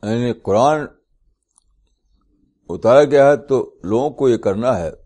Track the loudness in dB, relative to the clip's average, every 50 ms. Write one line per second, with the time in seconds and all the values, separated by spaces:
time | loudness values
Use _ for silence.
0 | -6 -4 -4 -4 -4 -4 -6 -8 _ -2 0 2 2 2 0 -2 -4 -10 _ _
1 | _ _ _ _ _ _ _ _ _ _ _ _ _ _ _ _ _ _ _ _
2 | _ _ _ _ _ _ _ _ _ _ _ _ _ _ -14 -4 2 4 4 4
3 | 4 4 4 4 4 4 2 0 -2 -4 -2 -2 -2 -6 _ _ -8 -4 -2 -2
4 | -2 -4 -4 -2 0 0 0 0 -2 -4 -4 -2 -2 -2 -2 -2 -4 -8 -10 _
5 | -20